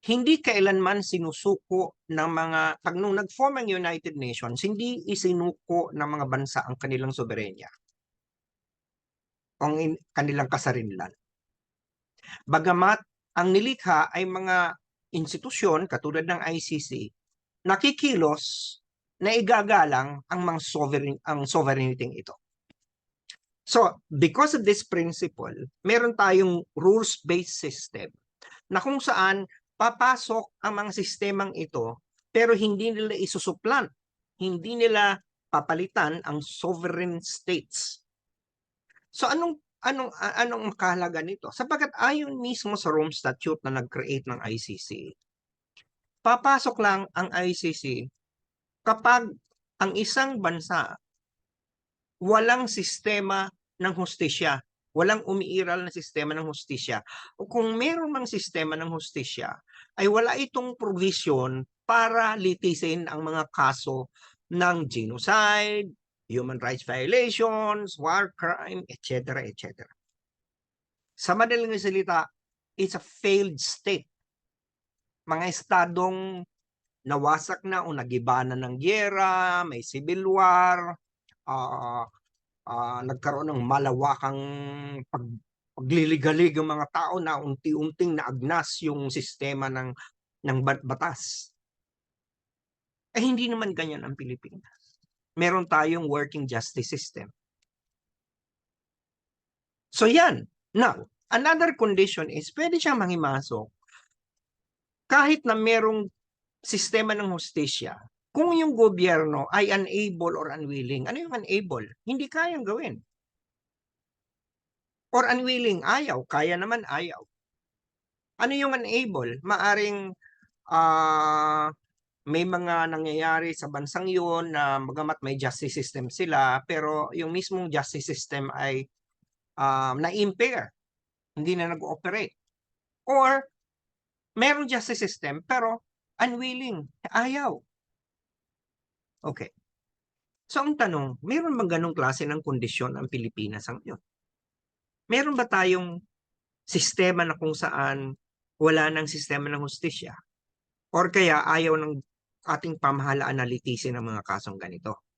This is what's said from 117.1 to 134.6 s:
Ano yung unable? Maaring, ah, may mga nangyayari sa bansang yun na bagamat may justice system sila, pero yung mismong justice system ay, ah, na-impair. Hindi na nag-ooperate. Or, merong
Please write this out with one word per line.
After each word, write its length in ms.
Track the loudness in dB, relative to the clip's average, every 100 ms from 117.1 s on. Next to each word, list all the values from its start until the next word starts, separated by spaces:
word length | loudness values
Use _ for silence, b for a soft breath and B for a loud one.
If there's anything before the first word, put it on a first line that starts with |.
| -10 -18 _ _ _ _ _ _ _ _ _ _ _
Ano 140 | 0 2
yung 220 | 0 -2
unable? 640 | 0 -2 0 -4 -4 -6
Maaring, 720 | -2 2 2 2 0 -2 -8 -14 b b b _ 0
ah, 1040 | 4 6 6 4 4 4 2 2 2 0 -4 _ _ _ _ -2
may 160 | 0 0
mga 480 | -2 0 0 0
nangyayari 640 | -2 -2 -2 2 2 0 -6
sa 80 | -8
bansang 400 | -8 -6 -4 0
yun 480 | 0 2 0 0
na 240 | 0 2 0
bagamat 400 | -2 -4 -4 -4 -4
may 100 | -2
justice 320 | -2 -2 -6 -4
system 320 | -6 -6 -10
sila, 480 | -4 0 4 4 2 -2
pero 400 | -4 -2 -2 -4 -4
yung 160 | -4
mismong 400 | -4 -4 -6 -2
justice 320 | -2 -4 -8 -8
system 480 | -8 -8 -6 -6
ay, 320 | -4 -4 -4 -6 _ _ _ _ _ _ -2
ah, 400 | 0 2 0 0
na-impair. 720 | -2 0 0 2 0 0 -8 _ _ _ _ _ _
Hindi 240 | -6 -2 0
na 160 | -2
nag-ooperate. 640 | -4 -8 -8 -6 -4 -6 _ _ _ _ _ _ _ 2
Or, 340 | 6 6 4 0 _ _ _ _ _ _ _ _ 2
merong 320 | 4 4